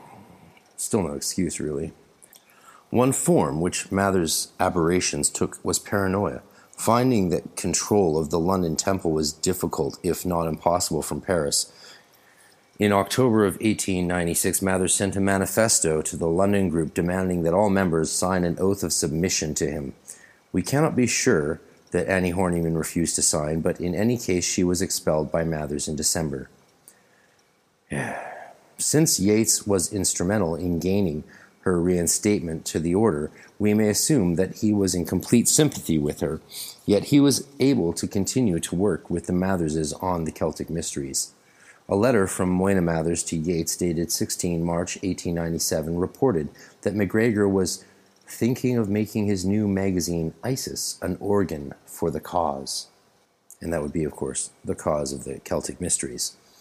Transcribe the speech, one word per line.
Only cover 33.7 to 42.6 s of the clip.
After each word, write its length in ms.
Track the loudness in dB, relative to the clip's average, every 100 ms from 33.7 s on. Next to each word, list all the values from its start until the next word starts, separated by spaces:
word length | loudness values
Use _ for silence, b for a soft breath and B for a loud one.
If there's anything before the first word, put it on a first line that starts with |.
may 160 | 4 2
assume 460 | 2 2 2 2
that 220 | 2 -2 0
he 180 | 0
was 200 | 2 2
in 120 | 0 0
complete 420 | -2 4 4 4
sympathy 480 | 4 2 0 0 0
with 240 | 0 -2
her, 220 | -4 -4 -10 B B B
yet 200 | 0 0
he 140 | 4 4
was 280 | 6 2 -4 0
able 360 | 2 2 0
to 120 | -2 -4
continue 520 | -2 -2 0 0 0
to 140 | -2
work 340 | 0 0 0 -4
with 180 | -6 -2
the 60 |
Matherses 600 | 0 0 0 0 -2 -4 -4
on 220 | -4 -2
the 80 | -4
Celtic 360 | -4 -4 -4 -6
Mysteries. 640 | -6 -6 -8 -6 -6 -6 _ B B B B -2
A 80 | 0
letter 300 | 4 2 2
from 320 | 0 0
Moyna 240 | 2